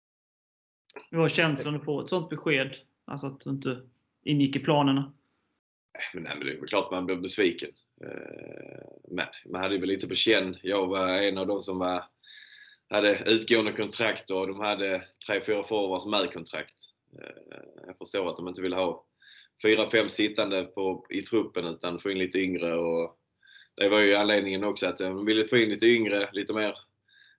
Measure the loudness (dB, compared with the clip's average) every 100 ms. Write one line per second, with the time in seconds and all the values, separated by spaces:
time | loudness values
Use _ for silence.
0 | _ _ _ _ _ _ _ _ _ -20
1 | -8 0 2 4 2 2 -2 -4 -4 -6
2 | -2 -4 -4 -6 0 0 0 -6 _ _
3 | -14 -10 -10 -10 -8 -6 -4 -8 -12 _
4 | _ _ -2 2 2 2 2 4 4 2
5 | -2 -12 _ _ _ _ _ _ _ -14
6 | -12 -10 -10 -6 -6 -8 -2 -2 0 -4
7 | -2 -4 -4 2 2 2 -10 -14 _ _
8 | -14 -12 -14 -14 -14 -16 -16 -18 -20 -20
9 | -10 -6 -6 -8 -10 -4 0 0 0 -2
10 | -2 0 4 4 2 -6 -2 0 0 0
11 | 0 2 0 0 -2 -2 -4 -4 -2 -2
12 | -6 _ -20 -20 -20 -20 -20 _ _ 2
13 | 4 4 4 2 4 4 4 -2 -6 -2
14 | -2 -2 -4 -2 -2 -2 -2 -2 -2 -4
15 | -6 _ -4 -2 0 -2 0 0 0 -2
16 | 0 0 0 -4 -10 -10 -10 _ -20 _
17 | _ -20 -18 -20 -20 -20 -20 -20 -20 -16
18 | -6 -2 -2 -4 -8 -4 -2 0 0 -2
19 | _ _ -20 -20 _ _ 4 4 4 2
20 | 2 0 0 0 0 -2 -4 -4 -4 -4
21 | -6 -8 0 0 0 -4 -6 -6 -6 -4
22 | -4 -2 -2 0 0 -2 -2 0 0 0
23 | -2 -8 _ _ _ -20 _ 0 4 6
24 | 8 6 6 4 2 -2 -2 -2 -4 -2
25 | -4 -2 2 2 4 4 4 4 4 6
26 | 4 0 0 -4 -4 -2 -2 -4 _ _
27 | _ _ -20